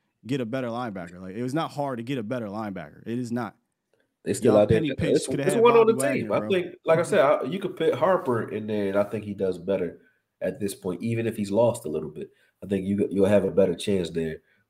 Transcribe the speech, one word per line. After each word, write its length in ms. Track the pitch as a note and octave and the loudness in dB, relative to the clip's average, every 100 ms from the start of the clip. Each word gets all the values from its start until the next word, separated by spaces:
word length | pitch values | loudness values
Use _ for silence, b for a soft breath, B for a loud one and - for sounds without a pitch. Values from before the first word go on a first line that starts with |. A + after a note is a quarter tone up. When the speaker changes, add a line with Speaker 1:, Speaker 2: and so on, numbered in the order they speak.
| _ _ A2 | _ _ -6
Speaker 1:
get 140 | C#3 | -4
a 60 | A2+ | -4
better 220 | C3 B2 | -4 -4
linebacker. 520 | A#2 B2 F#2 E2+ F2 | -6 -6 -8 -12 -14
Like, 140 | F#2 G#2+ | -12 -8
it 80 | |
was 100 | B2+ | -4
not 180 | D3+ D3 | -4 -4
hard 260 | C#3+ C#3+ A#2+ | -4 -6 -6
to 60 | |
get 140 | A#2 C3+ | -6 -6
a 60 | |
better 240 | G#2+ B2+ G#2+ | -6 -6 -6
linebacker. 580 | G#2 G#2+ F#2 D2+ D#2+ G#2 | -8 -8 -10 -12 -14 -8
It 140 | A#2+ | -6
is 120 | A#2+ | -4
not. 240 | A#2+ G#2 - _ _ _ _ _ _ | -6 -6 -12 _ _ _ _ _ _
Speaker 2:
They 100 | - | -6
still 200 | A2 A#2 | 2 4
Speaker 1:
Y'all 80 | G#2+ | 6
Speaker 2:
out 80 | G#2 | 6
there. 80 | A2+ | 4
Speaker 1:
penny 120 | D#3 | 2
Speaker 2:
It's, 80 | - | -2
Speaker 1:
pinch 260 | - C#3+ - | 0 0 0
coulda 180 | C#3 | -2
Speaker 2:
it's 100 | C3+ A#3 | 0 4
Speaker 1:
had 60 | |
Speaker 2:
one 100 | A#3+ A#3 | 6 8
on 100 | A3 | 6
Speaker 1:
Bobby 60 | |
Speaker 2:
the 60 | - F#3+ | 4 2
team. 140 | - G#2+ | -2 0
Speaker 1:
Wagner, 60 | A2+ | -2
Speaker 2:
I 40 | |
Speaker 1:
bro. 100 | G#2+ | 0
Speaker 2:
think, 260 | F#3 F3 - D#3 | -2 -2 -4 2
like 140 | D#3+ | 2
I 40 | |
said, 160 | D3+ F#3+ | 4 4
I, 240 | C#3+ - | 4 4
you 160 | C3+ F#3 | 0 -4
could 160 | F#3 - | -6 -2
put 180 | D#3+ A#2+ | 0 2
Harper 540 | E3+ F3+ C3 A#2 F#2 | 2 2 2 -2 -2
in 160 | G#2+ G#2+ | -6 -4
there, 220 | G#2+ G2 | -2 0
and 100 | G2 | 0
I 60 | |
think 220 | G2+ G#2+ G2+ | 0 -2 -6
he 80 | |
does 240 | G2+ F#2+ F2+ | -4 -2 -2
better 420 | F#2 F#2+ E2+ - _ _ _ - | -2 -2 -2 -8 _ _ _ -8
at 180 | F#2 F2 | -6 -4
this 140 | G2+ | -6
point, 280 | - F#2 - | -6 -6 -4
even 240 | A2+ A#2 A2+ | -4 -2 -2
if 80 | G#2+ | -4
he's 160 | G2 | -2
lost 340 | G2+ A#2+ - D#2 | 2 2 2 -4
a 40 | |
little 200 | D#2 D2+ | -6 -6
bit. 200 | D2+ - _ _ _ | -12 -14 _ _ _
I 40 | F#2 | -4
think 180 | G2 F#2 | -2 0
you, 200 | G2+ - | 0 0
you'll 140 | G2 F#2+ | 2 4
have 180 | G2+ | 4
a 80 | F#2 | 2
better 240 | E2 F#2 E2+ | 2 2 0
chance 340 | - G2 E2 | -2 -2 -2
there 280 | E2 D#2+ D#2 _ _ | -4 -6 -8 _ _